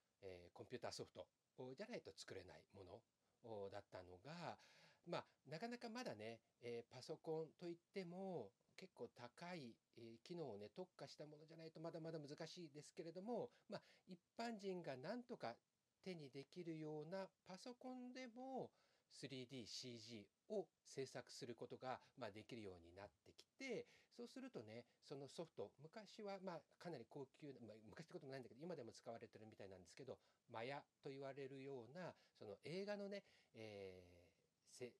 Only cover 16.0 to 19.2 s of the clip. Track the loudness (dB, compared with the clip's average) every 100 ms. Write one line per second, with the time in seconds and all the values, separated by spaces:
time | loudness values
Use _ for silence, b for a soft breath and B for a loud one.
16 | 0 0 0 -2 -4 -2 2 2 4 2
17 | 2 2 0 -4 -8 -6 -4 -4 -2 -2
18 | -2 -2 -4 -4 0 2 2 B B B
19 | B -6